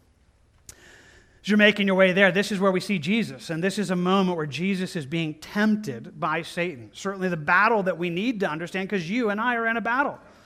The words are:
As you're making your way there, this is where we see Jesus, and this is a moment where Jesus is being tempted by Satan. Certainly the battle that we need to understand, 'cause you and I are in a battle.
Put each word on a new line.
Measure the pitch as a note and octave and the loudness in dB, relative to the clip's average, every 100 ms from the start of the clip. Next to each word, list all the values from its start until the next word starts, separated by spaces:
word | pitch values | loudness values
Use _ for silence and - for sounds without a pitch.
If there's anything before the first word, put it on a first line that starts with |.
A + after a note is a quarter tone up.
| _ _ _ _ _ _ - | _ _ _ _ _ _ -20
As | - - - - - _ _ - | -20 -20 -20 -20 -20 _ _ 2
you're | G#3 | 6
making | G#3 G#3 G3 | 6 6 2
your | F#3+ | 4
way | F#3+ | 4
there, | F3+ G3 | 6 4
this | F3 G3+ | 4 0
is | G3+ | 0
where | G3 | 2
we | F#3 | 0
see | F3+ G3 | 0 -4
Jesus, | C#3+ A3+ G3+ C3 - | 0 0 -2 -6 -8
and | D#3+ | -2
this | F#3 G3 | -2 -2
is | F3+ | -2
a | F#3 | 0
moment | F3+ G3 F#3 F3 | 2 2 2 0
where | D3+ | -4
Jesus | C3 F#3 F#3+ F#3 F3+ | -4 -2 -2 -4 -6
is | C3+ | -4
being | E3 D#3+ | -4 -4
tempted | D3+ - G#3 G#3+ G#3 G#3 A#2 - D3+ | -6 -6 0 2 2 -2 -10 -12 -6
by | D#3+ D#3+ | -2 -2
Satan. | E3 - F3 C3+ G#2+ | -4 -4 -6 -6 -14
Certainly | - F#3+ G3 F#3 | -10 -8 -4 -2
the | F3 | -2
battle | D3 F3+ G#3+ A3+ | 2 4 6 4
that | F#3 E3 | 0 -2
we | F3+ | -2
need | E3+ A3+ A3 | -2 -2 -2
to | F#3 | -2
understand, | D3+ E3+ F#3+ F#3+ | -4 -6 -6 -4
'cause | G3+ D#3+ | -4 -4
you | A3+ A3+ | -2 -2
and | G3+ | 0
I | A#3+ A#3+ | 0 0
are | A3+ | 0
in | A#3 | -2
a | |
battle. | A3+ B3 C#4 C3+ - - | -2 0 0 -4 -16 -20